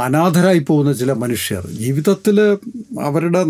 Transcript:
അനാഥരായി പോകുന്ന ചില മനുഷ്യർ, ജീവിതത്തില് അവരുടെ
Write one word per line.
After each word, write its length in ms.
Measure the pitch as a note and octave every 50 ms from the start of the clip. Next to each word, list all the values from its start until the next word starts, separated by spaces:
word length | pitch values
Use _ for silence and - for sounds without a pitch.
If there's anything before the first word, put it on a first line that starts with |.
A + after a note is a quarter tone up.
| B2
അനാഥരായി 560 | C3 C3+ D#3 E3+ F#3 D#3 F3 F3+ F#3+ F#3 E3+ C#3+ -
പോകുന്ന 240 | D#3 D3 C#3+ C#3+ C#3
ചില 180 | G#2+ B2 C3 C3+ A2+
മനുഷ്യർ, 420 | B2 A#2+ A#2 G#2 - - G#2 F#2 F#2 - E2 -
ജീവിതത്തില് 640 | A2 B2 C3+ D3 D#3 G#3 G3 F#3+ - G#3+ G#3 G#3 G#3+ G#3 G3+ G3+ - - - A#3+ G#3+ - B3+ - - D3
അവരുടെ 340 | C#3 - D#3+ F3 E3+ F#3 F#3 D#3